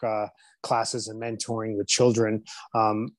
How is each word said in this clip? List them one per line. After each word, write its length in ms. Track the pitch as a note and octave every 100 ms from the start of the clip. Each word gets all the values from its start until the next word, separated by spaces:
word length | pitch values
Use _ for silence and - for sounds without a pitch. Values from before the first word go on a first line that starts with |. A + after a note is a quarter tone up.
uh, 240 | A#2+ G#2+ G#2 _ _ _
classes 460 | - A#2+ A2+ B2 G#2
and 140 | A2
mentoring 540 | A#2 A2+ - A2+ A2 G2+
with 100 | G2
children. 560 | - B2 A2+ A2 G#2+ - - -
Um, 360 | A#2 A2 G#2+ A2